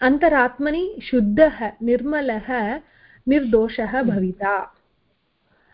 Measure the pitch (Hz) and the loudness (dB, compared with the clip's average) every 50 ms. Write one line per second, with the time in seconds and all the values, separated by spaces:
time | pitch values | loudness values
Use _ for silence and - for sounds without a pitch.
0 | 254 254 277 285 349 320 302 269 240 233 247 - 285 302 302 339 370 403 427 - | 0 2 2 4 2 4 4 4 2 0 -2 -4 -4 -4 -2 -2 -4 -6 -8 -10
1 | - - 262 247 208 208 208 302 311 302 - - 226 208 - - 226 233 247 247 | -6 -2 0 0 2 2 4 4 4 4 4 0 -8 -8 -8 -4 -2 0 0 0
2 | 247 294 302 294 285 247 220 214 - 254 254 240 208 208 254 311 - _ _ _ | 0 -2 -4 -2 -2 -2 -4 -4 -4 -4 -4 -2 -2 -4 -4 -6 -10 _ _ _
3 | _ _ _ _ - 254 277 294 277 226 220 220 220 220 - - 220 202 233 262 | _ _ _ _ 0 0 2 2 2 2 2 2 2 0 -2 -4 -4 -2 -2 -2
4 | 254 196 202 196 185 185 180 - 196 196 202 190 - - _ _ _ _ _ _ | 0 0 0 0 -2 -2 -4 -4 -2 -2 -2 -2 -4 -8 _ _ _ _ _ _
5 | _ _ _ _ _ _ _ _ _ _ _ _ _ _ | _ _ _ _ _ _ _ _ _ _ _ _ _ _